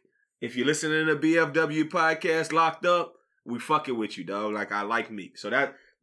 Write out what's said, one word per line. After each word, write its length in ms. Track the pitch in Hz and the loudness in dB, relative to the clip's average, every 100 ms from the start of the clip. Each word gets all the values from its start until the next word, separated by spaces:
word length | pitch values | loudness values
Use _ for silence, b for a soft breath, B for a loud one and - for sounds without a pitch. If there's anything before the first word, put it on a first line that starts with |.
| _ _ _ _ | _ _ _ _
if 160 | 120 123 | -6 -2
you're 100 | 131 | 0
listening 400 | 151 156 156 156 | 0 0 0 2
to 60 | 147 | 2
B 200 | 156 165 | 4 4
F 160 | 151 | 4
W 340 | 156 156 156 156 | 2 2 0 0
podcast 640 | 180 160 156 175 160 151 | 2 2 2 0 0 2
Locked 360 | 160 160 - 175 | 2 2 2 2
Up, 260 | 175 170 b b b | 2 0 b b b
we 140 | - 120 | -10 -6
fucking 400 | - 151 135 113 | 0 0 0 -4
with 180 | 104 - | -4 -6
you, 80 | |
dog. 300 | 87 101 107 | -6 -4 -4
Like, 180 | 107 101 | -4 -4
I 80 | 101 | -4
like 300 | 101 113 110 | -2 -2 -4
Meek. 260 | 104 87 - | -10 -14 -12
So 140 | 104 | -4
that, 240 | 127 139 B B B | 0 -2 B B B